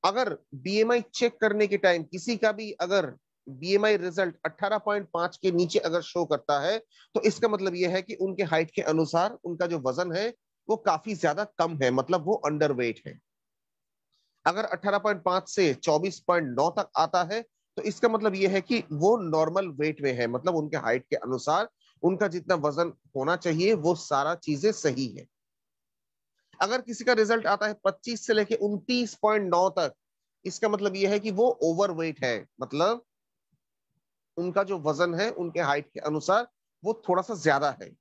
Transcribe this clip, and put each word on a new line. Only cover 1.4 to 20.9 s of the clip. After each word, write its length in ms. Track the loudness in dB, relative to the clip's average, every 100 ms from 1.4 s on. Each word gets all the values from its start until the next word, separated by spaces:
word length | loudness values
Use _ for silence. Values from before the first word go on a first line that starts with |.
करने 260 | 0 2 0
के 100 | 4
time 260 | 4 2
किसी 340 | -2 -8 -4 0
का 160 | 0
भी 200 | 0 -8
अगर 440 | -6 0 0 0 -8 _ _ -20
बीएमआई 480 | -10 0 2 4 2
result 400 | 0 -2 -4 -4
अठारह 340 | -10 -4 -2 -2
पॉइंट 300 | -2 -4 -4
पांच 220 | -4 -4 -2
के 160 | 0
नीचे 260 | 2 2 0
अगर 240 | 0 -4
शो 220 | -4 -4
करता 360 | -2 -2 0 0
है, 180 | 0 -4 -6 _ _
तो 60 | 0
इसका 280 | 0 2 0
मतलब 260 | 0 -2
यह 160 | 0 0
है 120 | 0
कि 120 | -4
उनके 280 | -6 -4 -2
height 280 | 0 0 0
के 120 | -4
अनुसार 560 | 0 0 2 0 0 -4
उनका 220 | -10 -4 -4
जो 120 | -2
वजन 340 | -2 -2 -4
है, 220 | -2 -4 -8 _ _ -4
वो 80 | -2
काफी 380 | 0 -2 -4
ज्यादा 300 | -2 0 0
कम 340 | -6 -2 -2 2
है, 80 | 2
मतलब 340 | 2 2 0
वो 100 | 0
underweight 680 | -2 -2 2 2 2 -2 -4 -14
है। 140 | -20 _ _ _ _ _ _ _ _ _ _ _ _ -2
अगर 180 | 0
अठारह 340 | -4 -2 0 0
पॉइंट 240 | 0 -2
पांच 260 | 0 -2 -2
से 260 | 0 2
चौबीस 460 | 2 0 0 0 -4
पॉइंट 380 | 0 0 0 0
नौ 120 | 0
तक 200 | 0 -4 0
आता 280 | 0 0
है, 180 | -2 -4 -8 _ _ -6
तो 60 |
इसका 260 | -6 0 0
मतलब 260 | 2 0
यह 160 | 2 2
है 100 | 0
कि 240 | 0 -2 -2
वो 240 | 2 4 4
normal 520 | 2 2 2 0 -4
weight 320 | -2 -2 0
में 120 | -2
है, 140 | 0 -2
मतलब 300 | 0 0 0
उनके 200 | -2 -4
height 300 | 0